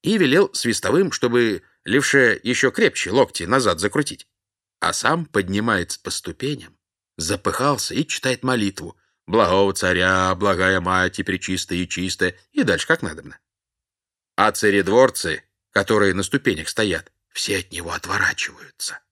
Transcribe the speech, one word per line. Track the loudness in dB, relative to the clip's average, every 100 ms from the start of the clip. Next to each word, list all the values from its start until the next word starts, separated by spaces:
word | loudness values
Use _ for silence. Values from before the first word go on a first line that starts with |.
И | 0 2
велел | 4 4 2
свистовым, | 0 -2 -2 0 2 0
чтобы | 0 0 2 2 -2 _ _
Левше | -2 0 2 4 4 2
ещё | -2 0 0
крепче | 2 0 0 -2
локти | 2 2 0
назад | 0 2 2 0
закрутить. | -2 -2 -4 -8 -20 _ _ _ _ _
А | -4
сам | -2 0 -2 -2
поднимается | -4 -2 -2 0 0 -2 -8
по | -8
ступеням, | -8 -10 -8 -8 -8 -12 _ _ _ _ -10
запыхался | -6 -4 -4 0 0 0 -2
и | -4 -4
читает | -4 -2 -2
молитву: | -2 0 -2 -4 -14 -16 _ _ -2
"Благого | 2 4 4 2
царя, | 2 0 2 2 2 2
благая | 0 0 2 2 2
мать | 0 0 0 -2
и |
пречистая | -6 -6 -4 -6 -4 -6
и | -6
чистая", | -6 -6 -2 -4 -4 _
и | -2
дальше | 0 0 0
как | -2
надобно. | -4 -10 -16 -20 _ _ _ _ _ _ _ _ _ 0
А | 0
царедворцы, | 2 2 2 4 6 4 2 -6 -6 _ _ _
которые | -2 2 2 4
на | 0
ступенях | -2 -2 -2 -2 -6
стоят, | -4 -2 -2 -8 _ _
все | -10 -4 -4
от | -6
него | -12 -8
отворачиваются. | -8 -6 -2 -2 -2 -8 -10 -20 _ -12 -12 _